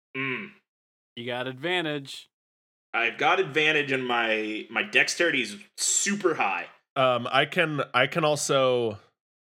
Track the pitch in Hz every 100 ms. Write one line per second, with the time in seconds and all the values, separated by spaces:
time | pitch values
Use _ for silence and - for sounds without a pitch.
0 | _ 135 135 120 101 - _ _ _ _
1 | _ - 120 123 127 127 165 180 160 147
2 | 135 - - _ _ _ _ _ _ 113
3 | 117 104 143 185 170 151 151 156 139 135
4 | 123 120 113 110 107 107 - 113 104 127
5 | 147 - 170 143 110 101 - - - -
6 | 202 202 180 151 104 90 85 - _ -
7 | 131 120 120 135 151 180 160 147 - 151
8 | 139 170 151 147 - 139 131 123 113 104
9 | _ _ _ _ _